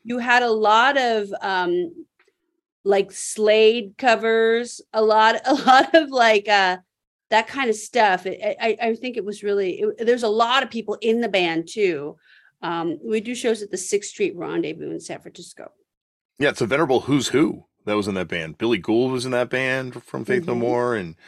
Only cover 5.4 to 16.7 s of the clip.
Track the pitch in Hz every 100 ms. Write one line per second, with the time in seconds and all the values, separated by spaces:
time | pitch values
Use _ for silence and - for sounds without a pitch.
5.4 | 262 285 - 262 269 330 285 262 226 214
6.4 | 214 202 190 185 _ _ _ _ _ 214
7.4 | 226 277 254 214 - 240 214 180 190 -
8.4 | 214 - 226 214 233 233 247 240 196 208
9.4 | 202 202 185 - 214 214 233 247 226 214
10.4 | 233 269 247 233 208 208 226 226 233 190
11.4 | 175 165 165 226 196 151 147 156 _ _
12.4 | _ _ 165 170 165 - 226 220 214 247
13.4 | 247 226 202 185 - 202 - - 190 170
14.4 | 156 170 156 160 151 165 - 160 - -
15.4 | 170 - - - _ _ _ _ _ -
16.4 | 139 107 117